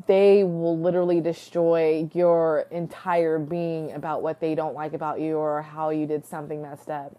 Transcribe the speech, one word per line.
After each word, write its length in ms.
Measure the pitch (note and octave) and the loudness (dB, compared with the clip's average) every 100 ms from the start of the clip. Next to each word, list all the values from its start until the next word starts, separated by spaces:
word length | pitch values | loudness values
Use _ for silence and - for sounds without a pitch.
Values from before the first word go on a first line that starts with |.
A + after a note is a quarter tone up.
| - | 2
they 360 | F#3+ G3+ G3+ F#3 | 6 8 6 4
will 320 | E3+ E3+ E3 | 0 0 0
literally 420 | F3 F3+ F3+ E3+ | 0 2 2 2
destroy 920 | D#3+ E3 - F3 E3 E3 D#3+ D#3 D#3+ | 0 -4 -6 0 2 4 4 2 -2
your 520 | E3 F3 E3+ D#3+ D3+ - | 2 4 4 4 0 -2
entire 680 | E3+ D#3+ - F#3+ F3 E3 D#3+ | -6 -8 -8 -2 0 2 0
being 520 | D3 F3 E3+ D#3+ D#3 | -2 -4 -4 -4 -6
about 300 | D3 D#3+ C#3 | -8 -6 -4
what 180 | D#3+ D#3 | -4 -4
they 160 | D#3+ D#3 | -4 -2
don't 180 | D#3 | -4
like 200 | C3 D3+ | -6 -8
about 260 | D#3 D#3 - | -6 -6 -4
you 180 | D#3 D#3 | -4 -2
or 240 | D3+ D3+ | -2 -4
how 280 | D3+ D#3 D#3 | -6 -6 -2
you 160 | D#3 D3+ | -2 -2
did 200 | D3+ - | -4 -6
something 360 | D#3+ D3 D3+ | -12 -10 -10
messed 280 | D3+ C#3+ - | -10 -12 -10
up. 260 | D3 C#3 | -10 -10